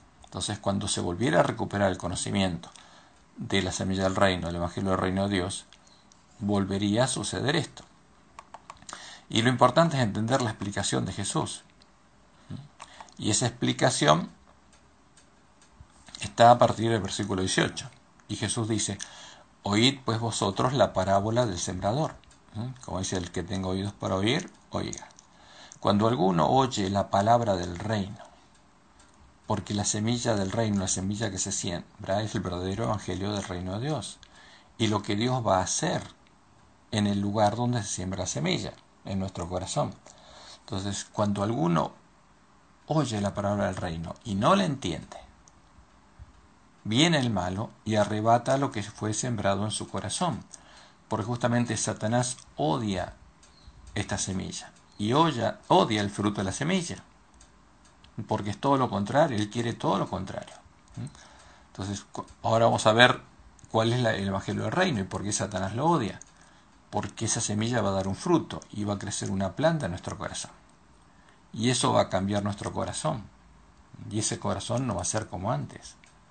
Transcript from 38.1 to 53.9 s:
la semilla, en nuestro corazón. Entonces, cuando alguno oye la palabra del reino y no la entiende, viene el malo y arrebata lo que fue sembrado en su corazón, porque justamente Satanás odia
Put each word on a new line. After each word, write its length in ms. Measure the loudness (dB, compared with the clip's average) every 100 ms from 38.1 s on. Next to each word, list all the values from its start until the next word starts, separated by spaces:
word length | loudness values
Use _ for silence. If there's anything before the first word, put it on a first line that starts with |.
| -4
la 60 | -4
semilla, 460 | -2 -2 -2 -4 -10 -18 _
en 140 | -6 -4
nuestro 320 | -4 -6 -6
corazón. 460 | -6 -4 -2 -2 -6 -18 -20 -20 -20 -20 -20
Entonces, 480 | -10 -6 -4 -6 -6
cuando 300 | -2 0 0
alguno 520 | 0 0 2 2 0 -6 -20 _ _ _ _ _ _ _ -2
oye 340 | 0 0 0
la 140 | -2
palabra 320 | 0 0 0 0
del 100 | -2
reino 380 | -6 -6 -8 -10
y 120 | -4 2
no 200 | 4 4
la 80 |
entiende, 540 | 4 -2 -4 -6 -8 -16 -20 -20 -20 -20 -20 -20 -20 -20 _ -20 -20 -20 -20 _ -20 _
viene 340 | 0 4 6 4
el 140 | 2
malo 400 | 0 -2 -4 -6 -8
y 120 | 0 2
arrebata 640 | 2 2 4 4 4 0
lo 140 | 0
que 120 | -4
fue 320 | -8 -6 -4 -2
sembrado 500 | -4 -2 0 0 -2
en 60 |
su 160 | -4 -6
corazón, 560 | -6 -6 -2 -2 -4 -8 -20 -20 -20 -20 -20 -6
porque 180 | -4 -2
justamente 500 | 0 2 2 2 0
Satanás 600 | -2 -2 0 2 0 -4 -10 -4
odia 580 | 0 0 0 -2 -4 -8 -20 -20 -20 -20 -20 -20 -10